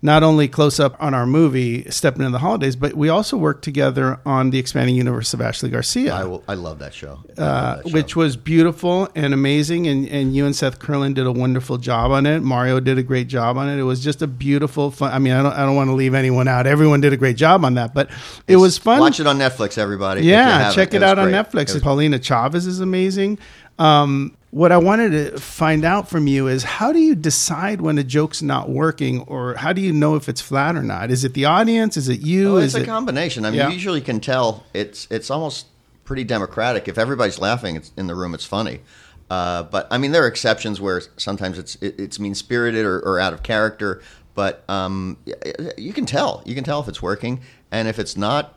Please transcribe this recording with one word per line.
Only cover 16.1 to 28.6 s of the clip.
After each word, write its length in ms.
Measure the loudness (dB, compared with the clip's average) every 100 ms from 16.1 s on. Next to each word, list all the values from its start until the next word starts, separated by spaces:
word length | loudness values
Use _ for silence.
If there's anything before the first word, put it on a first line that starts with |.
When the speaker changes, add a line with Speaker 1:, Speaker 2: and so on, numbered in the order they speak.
Speaker 1:
anyone 340 | 2 2 2 2
out. 180 | 2 4
Everyone 340 | 6 6 6
did 120 | 4
a 40 | 4
great 200 | 2 4
job 280 | 6 6
on 100 | 4
that, 200 | 0 -2
but 140 | -2 -2 -4 -16 -18 6
it 60 |
Speaker 2:
It's, 60 | 8
Speaker 1:
was 180 | 8 6
fun. 200 | 4 6
Speaker 2:
watch 220 | 6 4
it 80 | 2
on 100 | 4
Netflix, 400 | 2 0 -4 0
everybody, 440 | -2 0 -2 2
if 20 |
you 80 | 6
Speaker 1:
Yeah, 260 | 6 6 4
Speaker 2:
haven't. 160 | 4
Speaker 1:
check 140 | 2 2
it 80 | 4
Speaker 2:
It 40 |
was 60 | 4
Speaker 1:
out 80 | 4
on 80 | 4
Speaker 2:
great. 60 | 2
Speaker 1:
Netflix. 320 | 0 -2 -2
Speaker 2:
It 60 |
was 80 | -2
Speaker 1:
Paulina 340 | 0 2 2 0
Chavez 480 | 0 0 0 -2 -4
is 140 | -4
amazing. 580 | -2 0 0 0 -2 -4 -10 -20 -20 0
Um, 540 | 4 6 4 0 -4 _ _
what 220 | 2 6
I 60 | 6
wanted 340 | 4 2 2
to 260 | 0 -4 -8
find 460 | -14 -2 0 2
out 260 | 2 -2 -2
from 160 | -2 0
you 220 | 2 0
is, 160 | -2
how 280 | -4 -2 0
do 60 | 4
you 160 | 4
decide 680 | 2 0 0 -2 -4 -4 -2
when 180 | -2 0
a 60 |
joke's 380 | 0 0 -2 -4
not 260 | -4 -4